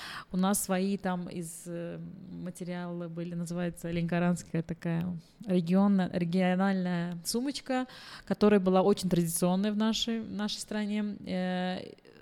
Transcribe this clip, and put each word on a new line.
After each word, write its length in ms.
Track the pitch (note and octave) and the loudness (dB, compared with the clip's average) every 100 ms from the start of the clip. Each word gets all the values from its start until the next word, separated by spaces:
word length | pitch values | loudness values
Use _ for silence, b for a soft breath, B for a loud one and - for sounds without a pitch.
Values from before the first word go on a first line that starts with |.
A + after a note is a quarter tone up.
| B B B | B B B
у 40 | F3+ | 0
нас 260 | F#3+ G3+ | 2 2
свои 340 | - F#3 G3 G3+ | 0 0 0 -2
там 280 | F#3+ F3+ F3 | -2 -4 -6
из, 340 | F3+ E3 - F3 | -8 -10 -12 -10
э, 320 | E3+ E3+ E3+ E3+ - F#3 F3 | -8 -8 -10 -12 -14 -14 -10
материала 640 | F3 F3 F3 F3+ F3 F3 E3+ | -10 -8 -8 -6 -6 -6 -8
были, 260 | E3 F3 | -6 -6
называется 560 | E3+ E3+ E3+ F3 E3+ E3 | -4 -4 -2 -2 -4 -4
ленинградская 720 | E3+ E3+ E3+ F3 F3 - E3 | -2 0 2 2 0 -2 -4
такая 420 | D#3+ E3 E3+ E3 F3+ E3+ b b G#3 | -4 -4 -2 -2 -2 -6 b b 0
регион-, 640 | F3+ E3 F#3 G3+ G3 F3+ | 2 4 4 6 4 2
региональная 1040 | F#3 E3+ F#3 F3+ F#3 G3 F#3+ F3+ F3 F3 E3+ | 0 0 2 4 4 2 2 0 -2 -2 -6
сумочка, 600 | E3+ A3+ C4+ - - B3+ B3+ B B B - | -4 -2 -2 -4 -2 -2 -2 B B B -4
которая 340 | G3 G#3+ G#3 | 4 6 8
была 220 | F#3 F#3 | 6 6
очень 260 | G3 G#3 F3+ | 6 4 4
традиционной 600 | F3 E3+ E3 F3 F#3 G#3+ | 2 2 2 2 2 0
в 60 | G#3 | 2
нашей, 440 | A3 G#3+ - A3+ | 2 2 -2 -4
в 100 | A3 | -4
нашей 260 | F#3+ G#3 - | -6 -4 -6
стране. 440 | - G#3+ G#3 G#3+ G#3 G3+ - | -6 -4 -2 -2 -2 -6 -4
Э, 480 | F#3 F#3 F3+ F3+ F3+ - - - - | -2 0 0 -2 -4 -8 -16 -20 -20